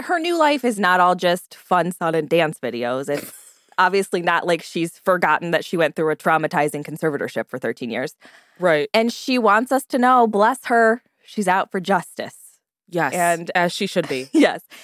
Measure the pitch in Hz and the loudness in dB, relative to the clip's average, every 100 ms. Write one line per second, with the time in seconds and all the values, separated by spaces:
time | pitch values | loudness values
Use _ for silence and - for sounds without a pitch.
0 | 262 349 339 339 302 294 247 202 180 180 | -4 -4 -2 2 2 2 -2 0 2 4
1 | 180 180 180 175 - - - 180 170 - | 4 4 0 -2 -6 -18 -2 0 0 -2
2 | 165 160 156 165 156 - 123 117 120 131 | -2 -2 0 0 0 -2 -8 -6 -4 -4
3 | 143 143 - - - _ _ - 185 196 | -4 -6 -8 -20 -20 _ _ 0 2 2
4 | 196 185 175 170 175 165 - 175 165 - | -2 -2 0 0 0 -2 -4 -6 -6 -4
5 | 196 180 175 156 170 165 - 175 151 - | -2 2 2 2 0 -2 -2 -2 -2 0
6 | 156 156 180 160 156 147 147 147 147 156 | -2 -2 0 0 0 -2 -2 -4 -10 -4
7 | 160 143 - 117 110 127 117 - 120 113 | -4 -4 -6 -6 -8 -8 -8 -8 -8 -6
8 | 151 - - - _ - 175 151 143 220 | -8 -10 -20 -20 _ -2 0 2 2 0
9 | 233 - - 254 214 208 254 269 - 254 | 0 -4 -2 2 4 2 2 -2 -2 0
10 | 254 254 226 202 220 254 - 233 226 240 | 4 4 4 2 0 0 0 2 4 2
11 | _ _ _ - 185 190 - 190 175 185 | _ _ _ -4 0 0 -2 -6 -2 -2
12 | - - - - - _ _ _ _ 175 | -2 -14 -14 -14 -20 _ _ _ _ -2
13 | 147 175 175 165 170 180 175 - 196 185 | -2 0 0 0 -2 0 0 -2 -4 -4
14 | 151 131 131 311 165 98 _ - | -4 -6 -2 2 2 0 _ -20